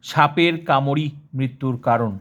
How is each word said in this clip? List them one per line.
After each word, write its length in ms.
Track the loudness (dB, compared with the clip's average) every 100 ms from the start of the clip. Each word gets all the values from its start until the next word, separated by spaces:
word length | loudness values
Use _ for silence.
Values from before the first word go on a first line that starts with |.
সাপের 600 | -6 2 2 4 2 2
কামড়ই 460 | 0 0 2 -2 -2 -8 -12
মৃত্যুর 440 | -4 -4 -4 -4 -4
কারণ। 360 | 0 0 0 -4